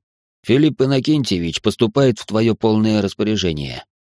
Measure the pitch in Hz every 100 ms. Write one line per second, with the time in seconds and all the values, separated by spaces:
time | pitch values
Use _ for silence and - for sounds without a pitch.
0 | _ _ _ _ - 131 151 - 135 135
1 | 131 156 131 90 85 - 110 - 117 135
2 | 127 110 - 107 113 101 113 110 107 107
3 | 98 - 104 107 90 76 67 60 - _
4 | _